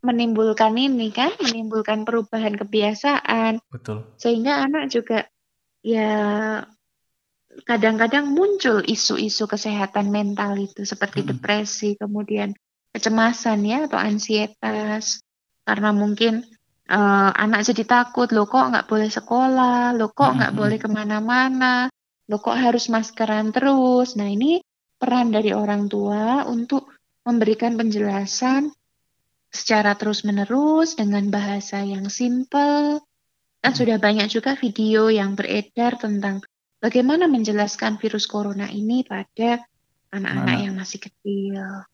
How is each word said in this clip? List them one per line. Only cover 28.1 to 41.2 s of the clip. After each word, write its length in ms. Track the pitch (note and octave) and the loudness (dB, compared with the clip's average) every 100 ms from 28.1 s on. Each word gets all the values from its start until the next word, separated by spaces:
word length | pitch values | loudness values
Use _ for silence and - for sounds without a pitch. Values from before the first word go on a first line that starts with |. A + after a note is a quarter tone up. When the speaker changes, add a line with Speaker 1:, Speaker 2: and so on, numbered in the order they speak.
| G3 G3 - B3+ C4+ D4 - _ _ _ _ _ _ _ | -2 -4 -2 0 0 0 -6 _ _ _ _ _ _ _
Speaker 1:
secara 480 | - - A3 G#3 G3+ | -10 0 2 2 0
terus-menerus 1040 | G#3 G#3 G#3 G3+ G3+ B3+ D4 D#4 D#4+ - | -2 -2 -2 -2 0 2 4 4 2 0
dengan 320 | G#3 G3+ G3+ | 0 0 0
bahasa 480 | G#3 G3+ G3+ G3+ G3+ | -2 -2 -6 -6 -6
yang 320 | G3 G3 G3+ | -6 -6 -6
simple. 880 | - B3 B3 C4 C#4+ C#4+ D4 D4 D4+ _ _ _ _ _ _ | -4 -2 -2 -2 0 2 2 0 -2 _ _ _ _ _ _
Kan 80 | C4 | -2
Speaker 2:
Mm-mm. 80 | C4 | 2
Speaker 1:
sudah 160 | A#3+ A3 | 2 2
banyak 320 | G#3 G#3+ G#3 | 2 2 0
juga 320 | A3+ C4+ C4+ | -2 -2 -2
video 480 | B3 G3+ A3 A3 A3 | -4 -2 2 4 4
yang 260 | G#3+ G3 | 4 0
beredar 640 | G3 - G#3 G3+ - A#3+ A#3+ | -4 -2 -4 -4 -2 -2 -2
tentang 460 | A3 G#3 G3+ G3 - _ _ _ | -4 -4 -4 -6 -10 _ _ _
bagaimana 500 | G#3+ B3 B3+ D#4+ F4 | 0 2 4 4 4
menjelaskan 720 | C4 G#3 G#3 G#3 - A3 G#3+ | 2 2 0 -2 -2 -4 -2
virus 320 | A3 G#3+ - | -4 -4 -4
corona 400 | G#3 G3+ G3 G3+ | -4 -4 -6 -8
ini 320 | G#3 G#3+ B3 | -6 -2 -2
pada 560 | B3+ G#3+ G3 - A#3 A#3+ - _ _ _ _ | -2 -8 -10 -4 -2 -2 -6 _ _ _ _
anak-anak 240 | G3+ F#3+ - | -8 -4 -2
Speaker 2:
Anak-anak. 260 | - G3 G3+ | 0 0 -2
Speaker 1:
yang 40 | F#3+ | -6
masih 220 | F#3+ G3 | -10 -14
kecil. 640 | G3 _ | -16 _